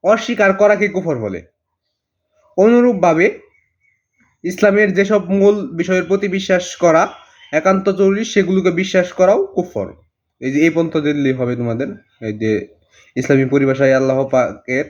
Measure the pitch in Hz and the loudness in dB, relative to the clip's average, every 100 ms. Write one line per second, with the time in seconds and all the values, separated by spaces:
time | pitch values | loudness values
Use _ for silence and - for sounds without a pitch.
0 | 185 220 - 233 202 190 208 202 202 180 | 2 0 0 0 0 4 2 2 0 -2
1 | 170 131 107 92 - _ _ _ _ _ | -4 -4 -6 -8 -14 _ _ _ _ _
2 | _ _ _ _ _ - 208 240 247 196 | _ _ _ _ _ 2 4 6 4 2
3 | 180 160 202 - _ _ _ _ _ _ | 2 4 0 -2 _ _ _ _ _ _
4 | _ _ _ _ 175 180 208 196 214 180 | _ _ _ _ -10 0 2 4 2 0
5 | 196 208 170 196 196 208 190 165 175 185 | 0 0 0 2 2 2 -4 -6 -2 -2
6 | 170 196 196 190 190 185 180 - 175 160 | 0 -2 -2 -4 0 -2 -2 -2 2 4
7 | 214 - _ _ - 151 170 190 190 190 | 2 -4 _ _ -6 -2 0 0 0 0
8 | 196 196 220 208 180 190 180 170 190 185 | 0 0 -2 -2 0 0 0 -2 -2 -2
9 | 180 - 185 220 392 - - - 95 - | -2 0 2 2 0 -6 -6 -8 -8 -12
10 | _ _ _ _ 131 139 165 160 165 160 | _ _ _ _ -6 0 0 0 -2 -2
11 | 147 147 139 127 123 120 120 113 131 101 | -2 -2 -2 -2 -4 -4 -4 -4 -6 -10
12 | _ _ 113 107 110 104 - _ _ _ | _ _ -10 -4 -2 -2 -4 _ _ _
13 | _ - 127 139 131 139 135 131 135 131 | _ -8 0 2 2 0 0 0 2 2
14 | 135 131 135 127 117 104 - 127 151 | 0 -2 0 0 -2 -6 -8 -6 -6